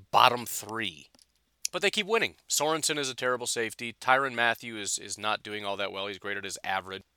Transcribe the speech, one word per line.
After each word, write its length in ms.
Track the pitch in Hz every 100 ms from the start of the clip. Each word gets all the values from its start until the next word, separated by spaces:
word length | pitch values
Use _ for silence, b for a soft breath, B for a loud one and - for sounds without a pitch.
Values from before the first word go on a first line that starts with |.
| -
bottom 340 | - 123 123 113
three. 640 | - 107 113 107 76 - _ _ _ _ _ -
But 100 | 180
they 80 | 190
keep 160 | 214 190
winning. 300 | 226 123 - _
Sorensen 480 | - 147 160 - 151
is 140 | 135
a 40 |
terrible 340 | 123 127 123 120
safety. 480 | 120 110 - 120 -
Tyrann 360 | - 131 135 117
Mathieu 400 | 117 117 120 110
is, 240 | 95 -
is 180 | 104 98
not 240 | 107 104
doing 220 | 110 104
all 120 | 101 98
that 120 | 98
well. 160 | 95 98
He's 140 | 95
graded 260 | 101 101 98
as 120 | -
average. 400 | - 95 92 95 -